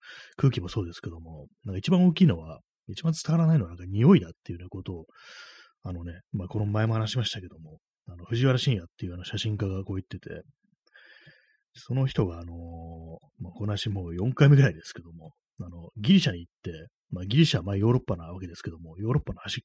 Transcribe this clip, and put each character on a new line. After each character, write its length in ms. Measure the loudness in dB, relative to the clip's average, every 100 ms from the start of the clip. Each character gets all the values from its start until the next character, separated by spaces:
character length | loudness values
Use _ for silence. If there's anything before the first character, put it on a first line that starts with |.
| -20 -20 -20 0
空 140 | 2
気 100 | 2
も 80 | -4
そ 120 | -4
う 40 | -6
で 80 |
す 80 | -8
け 80 | -12
ど 100 | -12
も、 280 | -14 -18 -20 _ -8
な 80 |
ん 20 | -6
か 40 |
一 120 | 2
番 140 | 6 6
大 60 |
き 80 | 8
い 40 | 6
の 100 | 4
は、 240 | -4 -18 _ _ -16
一 160 | -6
番 100 | -2
伝 220 | -2 0 2
わ 80 |
ら 40 | 4
な 80 | 4
い 40 |
の 60 | 2
は 60 |
な 40 | -6
ん 20 |
か 80 | -6
匂 300 | 4 8 8
い 60 |
だ 80 | 6
っ 20 | -12
て 100 | -12
い 20 | -12
う 40 |
ね、 60 | -10
こ 120 | -12
と 120 | -10
を、 120 | -10 -12 _ -20 -20 -20 -20 -20 _
あ 80 | -10
の 120 | -8
ね、 100 | -10 -14 -8
ま 140 | -8 -4
あ、 20 |
こ 120 | -2
の 60 | 0
前 220 | 2 2
も 60 |
話 180 | 2 0
し 60 | -2
ま 80 | -2
し 60 |
た 100 | -4
け 60 | -12
ど 120 | -18
も、 200 | -20 -20 _ _ -20
あ 80 | -16
の、 100 | -6
藤 200 | 0 2
原 120 | 4
信 180 | 2 0
也 100 | -2
っ 100 | -12
て 80 | -10
い 40 |
う 40 |
あ 40 | -10
の 80 | -8
写 120 | -6
真 200 | -4 -2
家 100 | -2
が 160 | -4
こ 100 | -6
う 20 | -8
言 60 |
っ 40 | -8
て 120 | -12
て、 220 | -12 -14 -16 _ _ _ _ -20 -20 -20 -20 -20 _ _ _
そ 200 | -18 -6
の 120 | -2 0
人 200 | 0 -2
が 140 | -2
あ 40 |
の 100 | -12
ー、 920 | -12 -14 -14 -14 -14 -16 -18 _ -18
ま 60 | -14
あ、 20 |
こ 140 | -6 -4
の 20 |
話 220 | -2 -2
も 160 | -4 -4
う 100 | -2
四 180 | 0
回 160 | 6 8
目 60 | 8
ぐ 60 |
ら 80 | 8
い 40 |
で 60 | 2
す 100 | -12
け 80 | -18
ど 100 | -18
も、 220 | -18 -20 _ _ -16
あ 80 | -14
の、 200 | -14 -16 -4
ギ 160 | 4
リ 60 | 6
シ 80 | 4
ャ 40 |
に 60 | -2
行 100 | -10
っ 20 | _
て、 240 | -12 -12 -16 _ -12
ま 100 | -10
あ、 40 | 0
ギ 120 | 4
リ 80 | 4
シ 100 | 2
ャ 40 |
は 40 |
ま 100 | -2
あ 40 | 0
ヨ 120 | 2
ー 20 |
ロ 60 | 2
ッ 20 |
パ 140 | 0 -6
な 80 | -6
わ 140 | -12
け 80 | -14
で 80 | -12
す 60 |
け 100 | -12
ど 80 | -12
も、 180 | -16 -8
ヨ 120 | -2
ー 40 |
ロ 60 | -2
ッ 20 |
パ 100 | -2
の 60 | -10
端 200 | -10
っ 40 | -12